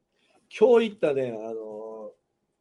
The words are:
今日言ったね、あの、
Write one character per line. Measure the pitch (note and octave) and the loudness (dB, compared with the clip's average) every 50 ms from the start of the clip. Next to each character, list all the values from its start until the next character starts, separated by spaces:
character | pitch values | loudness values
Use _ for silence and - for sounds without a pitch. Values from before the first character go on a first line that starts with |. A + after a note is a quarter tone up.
| _ _ _ _ _ _ _ _ _ _ - - | _ _ _ _ _ _ _ _ _ _ 2 4
今 | G#3+ B3+ A#3+ A#3 | 6 6 6 6
日 | A#3 A3 | 4 0
言 | G3+ | -2
っ | - | -2
た | E3+ D#3 C#3 | -2 0 0
ね、 | C3+ C3 A#2+ | 0 -2 -4
あ | A2+ G#2+ A2 A2+ A2+ | -6 -8 -10 -10 -10
の、 | A2+ A2 G#2+ G#2+ G#2+ A2 A2 A2 A2 G#2+ G#2 - _ _ _ _ _ _ _ _ _ | -10 -10 -12 -12 -14 -14 -14 -14 -14 -16 -18 -18 _ _ _ _ _ _ _ _ _